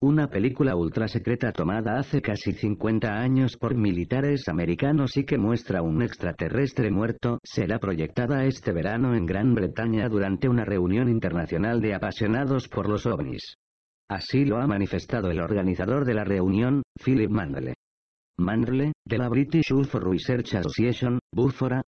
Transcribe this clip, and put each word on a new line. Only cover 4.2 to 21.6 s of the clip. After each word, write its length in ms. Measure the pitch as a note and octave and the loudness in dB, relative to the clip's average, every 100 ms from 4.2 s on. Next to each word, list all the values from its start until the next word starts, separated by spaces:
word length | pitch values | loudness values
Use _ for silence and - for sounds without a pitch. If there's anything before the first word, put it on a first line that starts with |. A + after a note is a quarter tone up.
| C#3 C#3+ - | 2 0 0
americanos 720 | E2+ E2+ E2+ C#3 D3+ C3 - | 0 0 2 2 2 2 0
y 60 | |
que 120 | C#3 - | 0 0
muestra 460 | G2 A#2 - F#2+ | 2 0 0 -2
un 180 | E2 D#2 | 0 0
extraterrestre 880 | F2 - F2 E2 E2 A2+ C#3 - A2 | 0 -2 -6 -4 -2 0 -2 0 0
muerto 480 | F#2+ A2+ A#2 A#2+ A#2+ | 0 0 -2 -2 -4
será 340 | - - F#2 A2+ | -4 -4 -2 -2
proyectada 680 | G2 E2+ D#2 - A#2+ C#3 C3+ | -2 -2 -2 -2 -2 0 0
este 260 | C3 - | -2 -2
verano 420 | E2+ E2 A2+ C3 | -2 -2 0 0
en 120 | A#2 E2+ | 0 0
Gran 280 | F#2 B2+ | 0 2
Bretaña 540 | A2+ F#2 - A2+ A2 A#2+ | 2 0 -2 -2 0 0
durante 400 | G#2 G2 G2 C3 | 0 0 0 2
una 160 | A#2+ | 2
reunión 460 | A2 G2+ F2+ G#2 B2+ | 2 0 2 2 2
internacional 720 | A2+ F#2 F2 D#2+ E2 G#2 A#2+ | 2 0 -2 -2 0 0 0
de 100 | G#2+ | 0
apasionados 760 | G2 G#2 - G#2 A#2 C#3 C3+ - | -2 -4 -2 0 0 0 -2 -2
por 220 | - G2 | -4 -2
los 160 | G#2 | 0
ovnis". 520 | A#2+ G#2 C3 A#2 - - _ _ _ _ - | 0 -2 -4 -8 -12 -18 _ _ _ _ -10
Así 380 | G2 - C3 C#3 | -8 -2 2 2
lo 100 | A2 | 2
ha 100 | B2+ | 0
manifestado 640 | G2+ G2 F#2 - A#2+ F#2+ | 0 -2 -4 -4 -2 -2
el 80 | E2+ | -2
organizador 640 | E2+ G2+ F#2 F2 F#2 C3+ C3 | 0 0 0 0 0 0 0
de 80 | |
la 100 | G#2+ | 0
reunión, 580 | G2 G2 F#2 G2 B2 C#3+ - - | 0 0 2 2 2 0 -4 -4
Philip 260 | - C3 G#2 | 2 2 2
Mandle. 440 | G#2 E2 C#2 - - _ _ _ _ _ - | 0 -2 -6 -8 -10 _ _ _ _ _ -2
Mandle, 540 | F2+ A2 A#2 C3 D3 D3+ - | 0 2 0 0 0 -4 -4
de 120 | A2+ | -2
la 100 | B2 | 0
British 420 | A#2+ C#3 E3 D3 | 0 2 2 2
ufo 300 | C3+ C3+ A#2+ | 2 2 0
Research 540 | F2+ F2+ - B2 - | 0 0 0 -2 0
Association, 640 | G#2+ D3 C3 A#2 A#2 B2 B2 - | -2 -2 0 0 0 -2 -2 -4
Bufora, 520 | G2 C3 - | 0 0 0